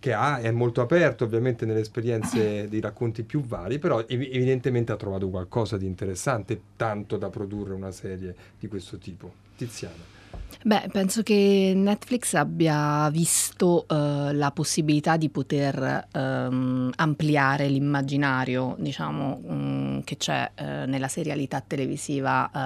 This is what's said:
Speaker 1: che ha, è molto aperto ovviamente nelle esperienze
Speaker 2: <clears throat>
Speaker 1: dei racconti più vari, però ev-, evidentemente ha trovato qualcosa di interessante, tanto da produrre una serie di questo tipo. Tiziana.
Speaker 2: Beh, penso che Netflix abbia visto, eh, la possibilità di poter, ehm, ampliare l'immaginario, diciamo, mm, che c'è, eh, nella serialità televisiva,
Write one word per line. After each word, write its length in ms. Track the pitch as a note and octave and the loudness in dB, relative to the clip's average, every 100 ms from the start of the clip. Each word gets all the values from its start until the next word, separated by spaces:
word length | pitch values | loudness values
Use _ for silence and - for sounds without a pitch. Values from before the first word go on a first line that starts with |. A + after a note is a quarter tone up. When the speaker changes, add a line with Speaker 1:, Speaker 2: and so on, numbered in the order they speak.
Speaker 1:
che 80 | - | 0
ha, 260 | G#2+ C3 C#3 | 2 2 0
è 120 | A2+ | 0
molto 320 | A#2 A#2+ A#2 | 2 2 2
aperto 420 | A#2+ E3+ D#3+ A#2 | 2 6 4 4
ovviamente 400 | A#2 A2+ B2 A#2+ | 0 2 2 0
nelle 160 | A2 A2 | 0 0
esperienze 880 | G#2 - A2+ A#2 G#2+ A#2 G#2+ G#2 G#2 | -2 -4 -2 -2 0 0 0 0 -4
Speaker 2:
<clears throat> 0 | |
Speaker 1:
dei 120 | G#2+ | -2
racconti 420 | G#2 G#2+ A#2+ A2 | -4 -2 -4 -4
più 180 | A2 D3+ | -4 -4
vari, 380 | B2+ G2+ F2+ C#3 | -4 -6 -4 -2
però 220 | E3+ A#2+ | 0 0
ev-, 280 | A2+ B2 C3+ | 0 -4 -2
evidentemente 640 | C3 B2 C3 B2+ A#2+ A2+ | 0 2 2 2 0 0
ha 40 | G#2 | -2
trovato 340 | G2+ G2 F#2+ | -4 -2 -2
qualcosa 480 | F#2 F#2 - G#2 G2+ | -4 -4 -2 0 -2
di 80 | F#2+ | -4
interessante, 760 | F#2 G2 F#2 - A#2+ F#2+ A2 - - | -4 -6 -4 -2 -2 -2 -6 -8 -4
tanto 400 | A2+ G#2 G2+ G#2 | -2 -2 -4 -4
da 140 | G2 | -4
produrre 420 | G2+ G2+ G#2 G2 | -6 -6 -6 -6
una 180 | F#2+ F#2+ | -6 -8
serie 440 | F#2+ G2+ F#2 F#2 F2 - - | -10 -10 -8 -10 -12 -18 -14
di 100 | G#2+ | -10
questo 300 | G2+ - F#2+ | -10 -10 -14
tipo. 340 | - E2+ F#2 - - - | -14 -14 -16 -20 -20 -10
Tiziana. 560 | A#2+ - F#2 E2 E2+ - - - - - | -10 -8 -14 -14 -20 -20 -16 -14 -14 -4
Speaker 2:
Beh, 260 | A3 G#3+ - | 2 2 2
penso 300 | G3 F#3+ A3 | 0 0 0
che 500 | G#3+ G#3 G3 G3 F#3+ | 2 6 6 6 4
Netflix 600 | F#3+ G3 G#3 - A#3+ - | 4 2 0 -2 -4 0
abbia 760 | F3 D3 E3 D#3+ D3+ D3 D3 D3+ | 0 0 4 4 4 2 2 2
visto, 760 | D#3 E3 - - - F#3 E3+ - | 2 2 2 0 2 4 4 2
eh, 460 | D#3 D3 C#3+ C#3+ | 0 2 0 0
la 160 | C#3+ C#3+ | 2 0
possibilità 680 | - D#3 - D3+ D3+ D3 E3 | 0 -2 0 4 4 4 2
di 140 | D#3 | 2
poter, 760 | - C3+ D3 C#3+ C#3 C3 C3+ - | -2 -2 0 0 0 0 -2 -2
ehm, 760 | - C3+ C3 B2+ B2+ B2+ B2+ B2+ B2 | -4 -2 0 0 0 0 0 0 0
ampliare 720 | D#3+ D3 D#3 D3 C3+ C#3+ C#3 | 0 2 2 4 4 4 2
l'immaginario, 1080 | C3+ C#3+ C#3+ C#3 C#3 C#3+ C3 B2+ B2+ B2+ - | 2 2 2 0 2 2 2 0 0 -2 -2
diciamo, 600 | D3+ C3+ D3+ D3+ C#3+ C#3 - | -6 -4 -6 -4 -4 -6 -6
mm, 480 | D3 C#3 C3+ C3+ C#3 | -4 -2 -2 -2 -4
che 140 | C#3 C#3 | -6 -6
c'è, 320 | - C#3+ B2 | -2 -2 -2
eh, 300 | - D3 C#3+ C3+ | -6 -8 -6 -4
nella 220 | C3+ C3 | -4 -4
serialità 540 | - D#3+ D3 C#3 C#3+ - | -4 -4 -4 -4 -6 -4
televisiva, 840 | D3+ C3+ C#3+ - C#3+ C3+ C3 C3 D3 | -4 -4 -4 -4 -4 0 0 0 -2